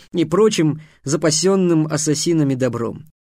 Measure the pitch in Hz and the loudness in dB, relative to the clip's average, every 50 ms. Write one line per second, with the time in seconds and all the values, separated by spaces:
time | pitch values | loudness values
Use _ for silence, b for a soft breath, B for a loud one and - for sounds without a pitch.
0 | B B - 175 156 156 175 196 220 220 214 180 160 151 127 156 B B B B | B B -4 -2 -2 0 2 2 4 4 2 2 0 0 0 -4 B B B B
1 | - 135 151 156 165 156 156 - 180 190 196 190 185 175 165 156 156 156 156 147 | -6 -4 -2 0 0 0 0 0 2 2 2 2 2 2 2 2 0 0 -2 -2
2 | - 156 143 147 - 175 170 156 147 135 135 123 131 123 113 113 117 107 107 - | -2 -2 -2 -2 -2 0 0 2 0 0 0 0 -2 -2 -2 -4 -4 -6 -8 -10
3 | - - _ _ _ _ _ | -16 -20 _ _ _ _ _